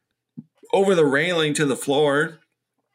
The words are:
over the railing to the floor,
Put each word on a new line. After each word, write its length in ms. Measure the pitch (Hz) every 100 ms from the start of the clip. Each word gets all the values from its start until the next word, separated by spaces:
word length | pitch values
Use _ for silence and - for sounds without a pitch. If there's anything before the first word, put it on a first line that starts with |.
| _ _ _ - - _ -
over 220 | 185 196 180
the 100 | 147
railing 480 | 139 170 170 151
to 140 | 147 147
the 80 | 117
floor, 640 | - 139 147 143 165 160 _ _ _ _ _